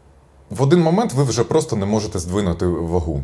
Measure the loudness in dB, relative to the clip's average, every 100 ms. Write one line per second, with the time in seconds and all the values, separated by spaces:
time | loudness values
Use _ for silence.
0 | _ _ _ _ -10 -2 4 4 4 2
1 | 0 0 0 0 0 0 0 -2 0 -2
2 | -2 -6 -4 -2 0 0 -2 -2 -2 -2
3 | -2 -4